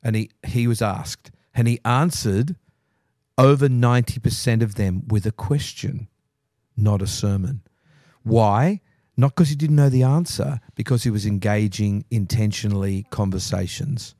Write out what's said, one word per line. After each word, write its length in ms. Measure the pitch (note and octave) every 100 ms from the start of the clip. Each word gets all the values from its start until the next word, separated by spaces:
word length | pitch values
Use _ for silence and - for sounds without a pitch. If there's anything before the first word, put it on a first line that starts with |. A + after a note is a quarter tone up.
and 140 | A2+ A2
he, 160 | A2 _ -
he 200 | B2 A#2+
was 140 | A2
asked, 500 | A2 G2 - - - - _
and 140 | - A#2
he 120 | A#2+ -
answered 680 | B2 E3+ - A2 G2 C3+ F#3 _ _ _ _ _ _ _ -
over 320 | C3 C#3+ C#3
ninety 500 | B2 A#2+ B2 A#2+ -
percent 440 | - - - A2+
of 120 | A2+ G2
them 280 | G2+ F#2 -
with 160 | G#2 G2+
a 40 |
question, 760 | - G2 C#3+ - - D3 C3 A2+ _ _ _ _ _ _ -
not 240 | G#2 G2+
a 60 | F#2+
sermon. 540 | - G#2 G2 F2+ C3 _ _ _ _ _ _
Why? 580 | - A2+ G#2+ G2+ D3+ G#3 _ _ _ -
Not 180 | C3+ -
'cause 140 | E3
he 60 | D3
didn't 200 | D#3 D3
know 140 | C#3+
the 140 | B2+
answer, 560 | B2+ D3 F3 - C#3 C3 _ -
because 280 | A#2 A#2+
he 60 | A#2+
was 140 | G#2 G#2
engaging 800 | G2+ G2+ G#2 G#2+ F#2+ G#2 G2+ -
intentionally 960 | A#2 F#2+ - G#2+ G#2 A2 G2+ G2 G2 G2+
conversations. 1040 | - G2 F#2+ F#2 F#2+ F#2+ - - B2 - _